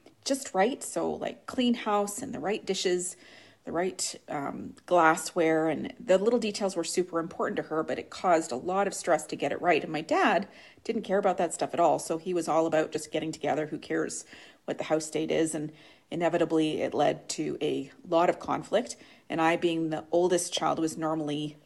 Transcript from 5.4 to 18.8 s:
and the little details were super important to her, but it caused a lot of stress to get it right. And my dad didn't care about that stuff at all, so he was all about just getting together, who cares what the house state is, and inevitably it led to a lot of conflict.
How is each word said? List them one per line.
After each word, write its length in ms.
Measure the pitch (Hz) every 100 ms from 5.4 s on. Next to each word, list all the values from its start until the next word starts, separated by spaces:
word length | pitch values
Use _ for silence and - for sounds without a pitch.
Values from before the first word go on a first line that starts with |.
| 160 160 160
and 260 | 151 - -
the 180 | - 185
little 220 | 208 240
details 360 | 214 196 202 175
were 80 |
super 360 | 165 - 180 165
important 380 | 165 - 143 -
to 60 |
her, 200 | 147 156
but 140 | 156 127
it 100 | -
caused 420 | - 196 165 160
a 40 | 123
lot 320 | 165 190 196
of 60 |
stress 320 | - - 156 -
to 80 | 160
get 160 | 143
it 100 | -
right. 220 | 175 -
And 80 | -
my 100 | 156
dad 460 | 170 339 330 180 202 - - -
didn't 200 | - 233
care 140 | 196 196
about 180 | 196 180
that 160 | 175
stuff 200 | - 143
at 60 | -
all, 200 | 170 143
so 180 | - 165
he 160 | 175
was 140 | 180 160
all 180 | 156 160
about 260 | 156 156
just 200 | 151 -
getting 200 | 160 156
together, 360 | 156 151 139 151
who 100 | 151
cares 480 | - 160 - - - - - - -
what 120 | -
the 60 | -
house 200 | 156 156
state 260 | 151 156
is, 220 | 156 160
and 180 | 160 151 - - - _
inevitably 720 | 165 170 170 160 160 156 101
it 120 | -
led 340 | 120 147 151 -
to 280 | - 151 143
a 300 | 151 135 135 - -
lot 220 | 165 180
of 100 | -
conflict. 560 | - 139 - 202